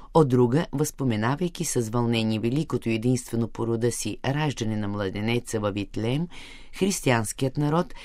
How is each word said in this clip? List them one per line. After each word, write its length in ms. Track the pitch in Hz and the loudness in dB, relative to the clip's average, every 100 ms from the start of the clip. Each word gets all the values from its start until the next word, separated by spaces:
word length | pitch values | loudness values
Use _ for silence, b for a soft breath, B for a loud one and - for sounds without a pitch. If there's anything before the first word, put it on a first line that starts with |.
| b | b
От 140 | 165 143 | 4 6
друга, 380 | 123 123 143 - | 6 6 4 0
възпоменавайки 920 | 139 151 - 131 107 117 143 180 - | -2 -2 -2 0 2 2 0 -2 -4
с 260 | 156 127 110 | -4 -2 0
вълнение 480 | 120 117 117 110 110 | 0 2 2 2 0
великото 500 | 117 139 160 120 117 | 0 0 0 -2 0
и 60 | |
единствено 540 | 113 120 127 - 117 113 | 0 2 0 0 -2 -2
по 180 | - 113 | -2 -2
рода 260 | 113 117 | 0 0
си 260 | - 107 101 | 0 -4 -4
раждане 520 | - 143 151 - 110 107 | -2 0 0 -2 -2 -2
на 120 | 104 | -2
младенеца 720 | 101 98 92 110 120 - 113 | -2 -2 -2 0 0 0 -2
във 140 | 104 | 0
Витлеем, 540 | 104 98 110 113 139 175 b b b b - | -2 -4 -2 -2 0 -2 b b b b -2
християнският 800 | 196 - 135 117 107 - 135 143 | 0 0 2 2 2 -2 -2 0
народ 380 | 147 165 180 - | 2 2 0 -6